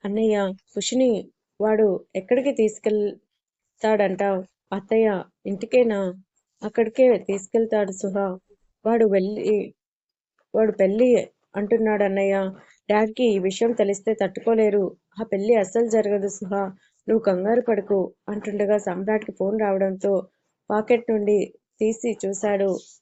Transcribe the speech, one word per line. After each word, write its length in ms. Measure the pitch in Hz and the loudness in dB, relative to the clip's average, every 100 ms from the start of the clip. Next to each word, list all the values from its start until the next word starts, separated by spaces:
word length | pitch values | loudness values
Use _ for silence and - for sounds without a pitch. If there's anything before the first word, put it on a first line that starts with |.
"అన్నయ్య, 320 | 202 208 220 208 196 190 _ | -4 0 2 2 0 -6 _
ఖుషిని 360 | - - 247 254 202 - _ _ _ | -8 -4 0 2 0 -6 _ _ _
వాడు 280 | 214 214 214 180 - 190 | 0 2 2 0 -6 -10
ఎక్కడికి 360 | 190 247 220 | -2 0 0
తీసుకెళ్తాడంట?" 1700 | 233 214 214 220 214 208 - _ _ _ _ _ _ 214 214 196 185 202 190 185 _ _ | 0 -2 0 -2 -2 -2 -6 _ _ _ _ _ _ 0 2 0 0 -2 -2 -6 _ _
"అత్తయ్య, 360 | 196 196 220 220 190 - _ 202 | -12 -2 2 2 0 -6 _ -10
ఇంటికేనా?" 540 | 196 226 254 233 202 190 185 _ _ _ _ | -8 0 2 2 0 -4 -8 _ _ _ _
"అక్కడికే 560 | 214 226 220 226 254 202 | -6 -2 -2 4 4 4
తీసుకెళ్తాడు 760 | 190 196 196 233 226 214 196 | 0 -6 -2 -2 0 0 -2
సుహా. 340 | 190 196 196 196 185 _ _ _ _ | -4 -6 -2 -4 -6 _ _ _ _
వాడు 220 | 220 233 220 | -2 2 2
వెళ్ళి, 680 | 196 190 208 - 208 196 _ _ _ _ _ _ _ _ | 2 0 -4 -2 -2 -4 _ _ _ _ _ _ _ _
వాడు 180 | 220 220 | 0 0
పెళ్ళి 380 | 202 196 208 254 226 - _ _ 202 | 2 0 4 4 4 0 _ _ -8
అంటున్నాడు 480 | 202 226 220 208 | -2 0 2 2
అన్నయ్య. 300 | 202 196 196 196 190 190 - _ - | 0 0 0 0 -2 -8 -20 _ -2
డాడ్కి 340 | 208 220 220 | 0 0 2
ఈ 140 | 247 196 | 2 2
విషయం 340 | 185 190 233 | 0 0 -2
తెలిస్తే 400 | 233 202 196 - | 2 0 0 -2
తట్టుకోలేరు. 680 | 220 190 190 - 226 214 202 190 - _ - | -2 -2 -2 0 2 2 2 -2 -6 _ -14
ఆ 40 | |
పెళ్ళి 300 | 220 196 208 | -6 -4 2
అస్సలు 340 | 233 190 233 233 | 2 2 0 2
జరగదు 400 | 220 208 202 196 | 2 0 -2 -4
సుహా." 340 | 196 185 202 196 190 _ _ - | -8 -6 -4 -4 -8 _ _ -2
నువ్వు 140 | 220 | 0
కంగారు 380 | 220 180 190 240 | 2 0 2 0
పడకు 520 | 240 208 196 196 175 _ - | 0 -2 0 -2 -2 _ -10
అంటుండగా 500 | 208 208 202 202 208 | -8 -6 -4 0 0
సామ్రాట్కి 540 | 202 180 190 214 214 | 0 -6 -2 -2 -4
ఫోన్ 280 | 185 190 214 | -4 -4 0
రావడంతో 680 | 208 190 196 190 202 190 185 _ _ _ _ | 0 0 0 -2 -2 -2 -4 _ _ _ _
పాకెట్ 400 | 214 214 240 233 | -4 2 0 2
నుండి 440 | 220 208 208 - _ _ _ | -2 2 2 0 _ _ _
తీసి 380 | 220 226 240 202 190 | -2 -2 -4 -4 -6
చూశాడు. 520 | 196 208 202 196 175 - - | -4 -2 0 0 -2 -8 -20